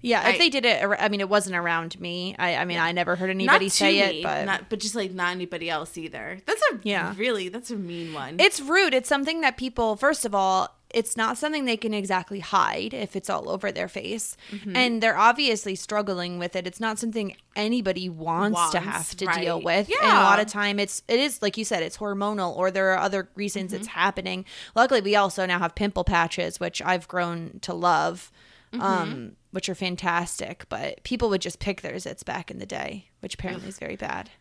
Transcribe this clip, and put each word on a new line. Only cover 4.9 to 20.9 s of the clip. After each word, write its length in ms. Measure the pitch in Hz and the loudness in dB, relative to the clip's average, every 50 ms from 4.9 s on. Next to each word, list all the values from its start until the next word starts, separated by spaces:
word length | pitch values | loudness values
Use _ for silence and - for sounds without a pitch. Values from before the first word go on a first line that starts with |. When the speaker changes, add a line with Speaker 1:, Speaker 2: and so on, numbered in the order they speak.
| 202 | -4
Speaker 2:
like, 180 | 233 202 190 185 | -4 -4 -4 -4
not 180 | 185 175 175 | -2 -2 -2
anybody 380 | 180 185 175 175 185 165 160 165 | -2 -2 -6 -6 -6 -6 -4 -4
else 280 | 165 151 147 - - 170 | -4 -4 -4 -6 -10 -10
either. 400 | 160 160 - 123 110 - 180 190 - | -10 -10 -10 -10 -10 -10 -12 -10 -4
That's 160 | - 440 440 622 554 349 | -4 -2 2 2 2 2
a 60 | 220 | 0
Speaker 1:
Yeah. 320 | - 208 202 185 170 175 - | -2 -2 0 0 0 -2 -4
Speaker 2:
really, 320 | 185 208 254 240 208 185 185 | -2 -2 -2 -2 -2 -4 -6
that's 220 | 185 233 240 - | -8 -10 -10 -8
a 60 | 240 | -8
mean 360 | 202 190 175 170 170 170 165 | -8 -6 -6 -8 -8 -8 -8
one. 260 | 156 147 135 131 156 175 | -8 -8 -8 -8 0 2
Speaker 1:
It's 200 | 339 392 - - | 2 2 2 -4
rude. 360 | 285 269 320 370 392 330 254 | -2 2 4 4 4 4 2
It's 120 | 254 240 - | 0 2 2
something 340 | 302 277 277 302 320 330 | 0 0 0 -2 -2 0
that 140 | 320 269 247 | 0 0 0
people, 400 | - 254 262 240 - 233 220 214 | 0 -8 -6 -2 0 0 0 0
first 300 | 202 - 226 - - - | 2 2 2 2 2 -2
of 80 | 226 202 | 0 0
all, 460 | 196 190 190 185 190 - - _ _ _ _ | 2 2 4 2 2 0 -2 _ _ _ _
it's 240 | - 233 220 - - | -2 -2 -2 0 0
not 220 | - 220 220 247 - | 0 0 0 0 -2
something 280 | - 302 311 302 277 | -2 -2 -2 -2 0
they 120 | 247 226 208 | 0 -2 0
can 160 | - 226 214 | -2 -2 -2
exactly 460 | 208 196 190 190 185 180 - 202 196 | -2 0 0 0 0 0 -4 -10 -10
hide 540 | 165 - - 190 - - 57 - 190 220 254 | -8 0 2 4 4 4 2 -2 -4 -6 -4
if 220 | 262 214 190 - | -6 -6 -6 -6
it's 140 | 190 - - | -8 -4 -2
all 200 | 190 160 - - | -4 -4 -2 -4
over 220 | 170 196 196 202 | -4 -2 -2 -4
their 160 | - - 180 180 | -2 -2 -4 -4
face. 480 | - - - - 208 226 - - - _ - - | -4 -8 -8 -6 -6 -4 -4 -6 -6 _ -14 -14
Speaker 2:
Mm-hmm. 240 | 202 202 - 208 185 | -14 -10 -10 -4 0
Speaker 1:
And 280 | 254 254 247 233 226 220 | 2 2 2 2 2 2
they're 140 | 226 - 160 | 2 4 6
obviously 580 | 208 233 240 262 294 262 226 208 - 208 190 | 6 6 6 6 2 0 0 0 -2 -6 -6
struggling 640 | - - - 208 208 208 202 190 180 175 175 180 175 | -6 -6 -4 -2 -2 0 0 -2 -2 -2 -4 -4 -4
with 160 | 175 180 - | -6 -4 -4
it. 100 | 185 175 | -4 -6
It's 140 | 180 180 - | -6 -8 -4
not 180 | 226 226 220 208 | -4 -4 -2 -2
something 380 | - 233 214 226 208 196 - - _ _ _ | -4 -4 -2 -4 -4 -4 -8 -12 _ _ _
anybody 540 | 202 208 214 233 247 214 190 185 185 185 185 | -2 0 0 0 0 2 0 -2 0 -2 -6
wants 480 | 170 160 160 165 165 170 196 208 214 202 175 160 | -8 -6 -2 0 2 2 2 2 4 4 4 4
to 80 | 160 175 | 4 0
Speaker 2:
Wants, 60 | 170 196 | -2 0
Speaker 1:
have 260 | 147 170 160 - - - | -4 -4 -4 -4 -4 -4
to 80 | 196 185 | 0 0
Speaker 2:
right. 140 | 170 170 | 0 0
Speaker 1:
deal 200 | 165 170 170 165 | 0 0 -2 -2
with. 260 | - 175 170 190 208 - 403 539 | 0 2 2 2 2 2 2 4
And 100 | 622 - | 6 6
a 40 | - | 8
lot 240 | 294 202 196 196 208 | 8 8 8 8 6
Speaker 2:
Yeah. 40 | 214 | 6
Speaker 1:
of 40 | 214 | 0
time 320 | - 208 208 202 202 202 | 0 -2 0 0 2 0
it's, 240 | 202 196 | -2 -2